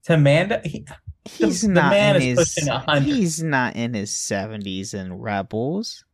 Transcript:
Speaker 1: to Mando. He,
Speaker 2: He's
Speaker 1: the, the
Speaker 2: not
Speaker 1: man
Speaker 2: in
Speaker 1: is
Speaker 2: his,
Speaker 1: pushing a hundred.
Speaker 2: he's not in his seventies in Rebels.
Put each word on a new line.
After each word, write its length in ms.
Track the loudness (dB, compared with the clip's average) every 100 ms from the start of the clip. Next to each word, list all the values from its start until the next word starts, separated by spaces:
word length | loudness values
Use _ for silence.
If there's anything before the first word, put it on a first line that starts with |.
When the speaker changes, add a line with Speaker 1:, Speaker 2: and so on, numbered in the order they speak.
Speaker 1:
to 140 | 4 4
Mando. 420 | 6 4 2 -2
He, 200 | -4 -10 -14 -18 -18 -18
Speaker 2:
He's 360 | -20 0 0 2
Speaker 1:
the, 80 | 4
the 60 |
Speaker 2:
not 160 | 4 4
Speaker 1:
man 240 | 4 4 4
Speaker 2:
in 60 |
Speaker 1:
is 40 | 2 2
Speaker 2:
his, 140 | 2
Speaker 1:
pushing 140 | 0 -2
a 120 | -2
hundred. 240 | 0 0
Speaker 2:
he's 360 | 2 2 0 -2
not 320 | -2 0 0 -2
in 180 | -4
his 160 | -4 -6
seventies 800 | -6 -4 -4 -4 -8 -8 -8 -8
in 280 | -8 -10 -10
Rebels. 840 | -6 -6 -4 -4 -2 -4 -6 -12 _